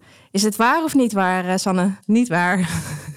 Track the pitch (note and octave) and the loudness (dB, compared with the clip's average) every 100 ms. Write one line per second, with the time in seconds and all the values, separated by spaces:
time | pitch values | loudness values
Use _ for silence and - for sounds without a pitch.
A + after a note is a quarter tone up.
0 | - - _ G3 G#3+ G#3 A#3 D#4+ D#4+ C#4+ | -20 -20 _ -2 -2 2 2 2 2 2
1 | A#3+ G3+ F#3 F#3 F3+ F#3+ G3 F#3 F#3 F#3+ | 2 2 0 0 0 -2 0 0 0 -2
2 | - A3+ A#3+ E3 F3 F#3 E3+ E3 - D3+ | 0 0 2 0 0 0 -2 -4 -8 -12
3 | - | -8